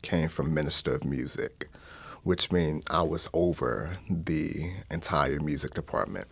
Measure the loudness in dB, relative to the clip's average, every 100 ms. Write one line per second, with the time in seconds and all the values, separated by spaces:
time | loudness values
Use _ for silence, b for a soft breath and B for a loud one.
0 | 0 2 2 0 0 2 2 0 0 0
1 | 0 -2 -2 -4 -6 -6 -14 B B B
2 | B B 0 2 4 4 4 0 0 2
3 | 2 0 0 2 2 2 0 0 -4 -8
4 | -4 -2 0 0 0 -2 -4 -6 -6 -6
5 | 2 4 4 2 0 -2 -2 -6 -4 -2
6 | -2 -4 2